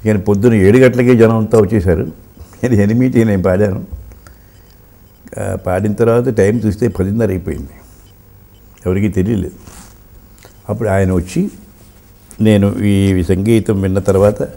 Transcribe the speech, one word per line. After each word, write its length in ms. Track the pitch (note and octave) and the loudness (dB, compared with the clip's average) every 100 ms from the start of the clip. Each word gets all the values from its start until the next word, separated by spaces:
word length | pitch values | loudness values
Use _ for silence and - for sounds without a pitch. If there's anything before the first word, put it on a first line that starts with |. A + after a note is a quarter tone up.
| A2 | 0
కానీ 140 | G#2+ | 0
పొద్దున్న 360 | G2 G2+ A#2+ A2+ | 0 2 4 4
ఏడు 220 | F#2 A#2+ | 4 6
గంటలకే 400 | C3 A#2+ B2 B2 | 4 4 2 4
జనం 200 | A2 A2+ | 4 2
అంతా 220 | G#2+ A2+ | 2 2
వచ్చేశారు. 520 | G2 G#2+ F#2 E2 - - - - - - | 2 0 0 -2 -4 -12 -20 -20 -20 -8
నేను 100 | B2+ | -2
ఎనిమిదికి 520 | A2 G2+ A#2 B2+ B2 A2+ | 0 2 2 0 2 0
నేను 180 | G2 | 0
పాడాను. 420 | F#2 F#2 G#2 F#2 - - - - - - - - _ - - - - _ - - | 0 0 0 -4 -10 -18 -18 -20 -20 -20 -20 -20 _ -20 -20 -20 -20 _ -18 -12
ఆ, 160 | G2 F#2+ | -10 -8
పాడిన 380 | - F#2 G#2+ | -6 -4 -4
తర్వాత 340 | G2+ A2+ A#2 B2 | 0 0 2 0
టైం 300 | A#2 G#2+ A#2 | 0 0 0
చూస్తే 300 | G#2+ F#2 A#2+ | -2 -2 -4
పదిన్నర 400 | F#2 F#2+ G#2+ A2 | -2 -4 -2 -2
అయిపోయింది. 420 | F#2 E2+ C#2 C2 - - - - _ - - - - - - - | -4 -6 -10 -12 -18 -20 -20 -20 _ -20 -20 -20 -20 -20 -10 -4
ఎవరికీ 220 | F#2+ G#2 | -2 -2
తెలియలేదు. 480 | F#2 F#2 A2 D#2+ - - - - - - - - - - - - | -2 -2 -4 -6 -12 -20 -20 -20 -20 -20 -20 -20 -20 -20 -20 -10
అప్పుడు 200 | G#2+ A2 | -6 -2
ఆయన 220 | G2 F#2+ | 0 0
వచ్చి, 400 | F#2 F2 E3 G3 - - - - - - - _ - | -2 -2 -4 -6 -8 -20 -20 -20 -20 -20 -20 _ -2
"నేను 340 | A2 G#2 G2+ G2+ | 2 2 2 -2
ఈ 440 | G#2 G2 G2 F#2 | -2 0 2 0
సంగీతం 580 | E2+ F#2+ G2+ A2+ G2 G2+ | 0 -2 2 0 0 -2
విన్న 180 | G2 F#2+ | -2 -2
తర్వాత 440 | F#2+ F#2+ G2+ G#2 C#3 | 0 2 2 0 -10